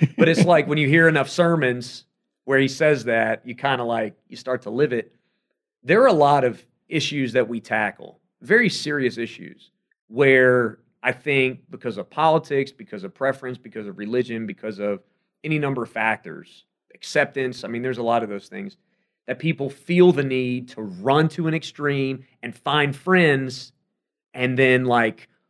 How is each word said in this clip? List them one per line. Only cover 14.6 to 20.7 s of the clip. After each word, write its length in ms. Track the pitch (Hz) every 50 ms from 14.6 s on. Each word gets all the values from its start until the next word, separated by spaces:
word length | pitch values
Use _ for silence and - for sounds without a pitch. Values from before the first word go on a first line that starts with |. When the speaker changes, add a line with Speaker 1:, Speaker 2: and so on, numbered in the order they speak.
| - 110 101 98
Speaker 2:
of 220 | 101 101 101 95 _ _ _ _ _ _ _ _ -
any 140 | 156 156
number 240 | 151 147 139 139 123 113
of 60 | -
factors, 760 | - 113 110 110 107 - - 87 78 80 85 _ _ - _ _ _ _ _ _ -
acceptance, 680 | _ - - - 147 139 - - 139 131 127 123 - -
I 40 | 104
mean, 120 | 117 117
there's 160 | 123 131 123
a 60 | 120 120
lot 180 | 117 117 117 113
of 60 | 104
those 180 | 101 98 - -
things, 280 | 98 98 98 101 - _ _ _ _ _ _ _ _ _ _
that 140 | - 127 -
people 300 | 156 165 151 139 139 131
feel 420 | - - _ - 175 180 180 180
the 120 | - 143 139
need 440 | 131 131 131 127 123 123 123 123
to 120 | -